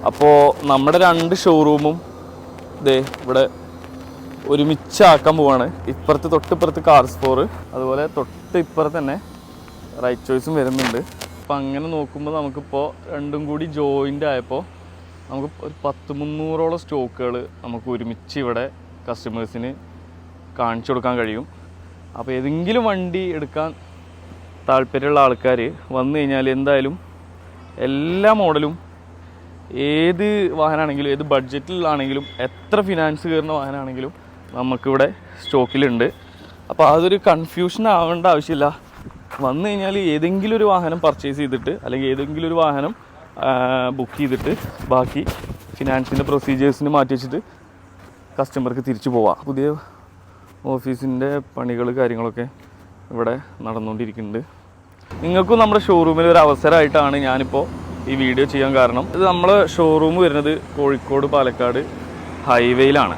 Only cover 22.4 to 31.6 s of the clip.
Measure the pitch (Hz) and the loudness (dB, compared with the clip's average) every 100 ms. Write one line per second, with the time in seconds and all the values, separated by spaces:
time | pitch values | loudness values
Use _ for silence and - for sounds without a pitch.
22.4 | 135 156 175 226 220 196 180 175 185 156 | -4 -4 0 0 0 -2 -4 -4 -6 -6
23.4 | 147 156 160 - - - - - - - | -8 -6 -8 -8 -20 -20 -20 -20 -20 -20
24.4 | - - - 131 131 135 139 147 135 123 | -20 -12 2 2 2 -2 2 4 4 4
25.4 | 131 123 117 160 - 131 131 151 139 135 | 0 0 -2 -6 -8 -4 -2 0 0 0
26.4 | 131 131 139 139 135 175 - - - - | 0 0 2 2 2 -6 -14 -20 -20 -20
27.4 | - - - - 127 135 156 180 208 220 | -20 -20 -20 -6 -4 -2 -2 2 2 4
28.4 | 185 151 147 170 - - - - - - | 2 2 -2 -6 -16 -20 -20 -20 -20 -20
29.4 | - - - 123 143 151 165 175 208 208 | -20 -20 -14 -6 -2 2 2 2 0 0
30.4 | 185 151 156 156 156 139 143 139 151 139 | -2 0 0 0 -2 -2 -2 -4 0 0
31.4 | 131 139 | 0 -10